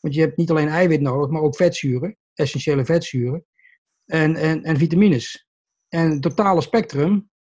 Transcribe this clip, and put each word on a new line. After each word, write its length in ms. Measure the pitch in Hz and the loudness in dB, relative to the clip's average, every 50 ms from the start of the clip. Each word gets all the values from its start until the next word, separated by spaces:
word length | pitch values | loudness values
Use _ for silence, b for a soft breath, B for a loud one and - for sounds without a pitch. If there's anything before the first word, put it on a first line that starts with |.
Want 140 | _ 160 139 | _ -4 0
je 60 | 151 | 2
hebt 160 | 160 151 156 | 0 0 2
niet 140 | 160 170 160 | 0 0 2
alleen 180 | 170 156 151 151 | 2 2 2 0
eiwit 320 | 151 170 185 180 160 147 | 2 2 2 2 2 2
nodig, 300 | 143 139 123 139 147 135 | 2 0 0 0 -2 -2
maar 120 | 156 160 156 | -2 0 0
ook 140 | 151 143 | 0 0
vetzuren, 600 | - - 175 131 - - 143 123 123 131 185 220 _ _ _ _ | 2 0 0 0 0 -2 -2 -2 -2 -2 -6 -8 _ _ _ _
essentiële 500 | _ 151 135 - 127 - - 147 139 131 | _ -4 -2 -2 -4 -2 -2 0 0 0
vetzuren 600 | - 165 170 160 - - 131 120 123 135 170 - _ b b b b b b b _ _ _ _ | 0 0 0 0 -2 -4 -4 -2 -2 -4 -6 -10 _ b b b b b b b _ _ _ _
en, 320 | _ - 160 156 156 160 | _ -2 0 2 2 0
en, 260 | 151 156 160 160 151 - | 0 0 -2 -2 -2 -2
en 140 | 160 160 | -2 0
vitamines. 720 | 139 160 165 165 175 208 208 160 123 - - - - _ _ _ _ _ _ _ _ _ _ | 0 0 2 4 4 4 4 4 2 -2 -6 -16 -18 _ _ _ _ _ _ _ _ _ _
En 220 | - 170 165 160 | -4 0 0 0
het 120 | 156 147 135 | 0 0 -2
totale 380 | 170 - - 214 196 190 170 | -4 0 0 2 2 2 0
spectrum 680 | - - - 226 220 - - 139 143 170 208 202 - _ _ _ | 0 0 0 -2 -2 -2 -2 -2 0 0 0 -2 -2 _ _ _